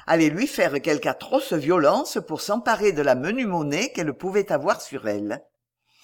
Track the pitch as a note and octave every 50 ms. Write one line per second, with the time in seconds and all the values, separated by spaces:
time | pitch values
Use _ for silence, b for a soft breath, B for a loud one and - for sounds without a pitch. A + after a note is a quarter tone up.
0 | B - D#3+ E3 D#3+ D3+ D3 F3 B3 D4+ - - G3+ D#3+ C3+ C#3+ - D#3+ D3+ D3
1 | - D#3 C3 - - - - F#3 - - F#3 D#3+ C3+ D3 F3 F3+ D3 C#3+ F#3 A#3+
2 | D4 - - A3 - - D#3 C#3 - - G#3 A#3+ A#3 A#3+ A3+ G3 G3+ G#3 F3+ D3
3 | C#3+ C#3 B2+ B2 C3 E3+ A3 C4+ B3+ G#3 F3+ E3+ D3+ C#3+ C#3+ E3 A3 C4+ - -
4 | E3+ D3+ B2+ - - F#3 F#3+ G#3 F#3+ G3 E3+ C#3+ C#3 F3+ A3+ - - - - B2+
5 | - G#2+ G#2 G#2 G#2 G#2 A2 C#3+ - _ _ _ _ _ _ _ b b b b